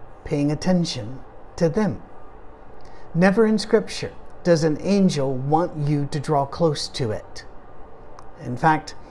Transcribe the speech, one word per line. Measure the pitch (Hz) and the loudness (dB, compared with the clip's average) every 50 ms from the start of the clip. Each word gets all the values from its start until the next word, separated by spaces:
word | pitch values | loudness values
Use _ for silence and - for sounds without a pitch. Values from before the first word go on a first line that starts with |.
| - - - - - | -14 -14 -14 -14 -6
paying | - 156 143 143 147 | -4 0 0 2 2
attention | 151 147 - 185 185 175 170 - - 120 104 110 131 135 - - - - - - - | 0 2 2 4 4 4 4 0 -2 -6 -8 -8 -10 -10 -12 -14 -16 -16 -16 -14 -2
to | - 175 160 | 0 0 2
them. | 151 214 214 180 117 - - - - - - - - - - - - - - - - - - - - - - - - | 2 2 2 0 0 -4 -8 -12 -12 -12 -12 -12 -12 -14 -14 -14 -14 -16 -16 -14 -10 -10 -10 -10 -10 -10 -10 -4 2
Never | 160 185 196 196 226 220 | 4 6 6 6 6 6
in | 214 220 208 | 6 4 2
Scripture | - - - 214 196 - - - - - - - - - - - - | 2 2 2 2 2 0 -4 -6 -6 -8 -8 -10 -12 -12 -12 -2 4
does | 175 170 156 151 | 4 6 6 6
an | 160 151 - | 4 2 0
angel | - 180 202 202 196 180 147 143 139 135 135 | 2 2 4 6 6 6 4 2 0 0 0
want | 127 131 143 151 160 180 170 - | -2 0 2 2 2 2 0 -2
you | 156 147 143 151 143 143 | -2 0 2 2 2 0
to | 139 - 151 | 0 -2 -4
draw | 135 - 156 143 139 | -2 0 2 2 2
close | 135 - - 170 160 143 - - - | 0 0 0 2 2 2 0 -4 -6
to | - - 135 110 | -4 -4 -2 -2
it. | 104 98 - - - - - - - - - - - - - - - - - - - - - - - - | -2 -4 -6 -10 -12 -14 -12 -12 -12 -12 -12 -12 -12 -12 -12 -12 -14 -14 -14 -14 -14 -12 -12 -14 -12 -10
In | 147 127 123 | -8 -8 -4
fact, | - - 160 156 147 151 - - - - - | 2 2 4 4 2 0 -6 -12 -12 -14 -14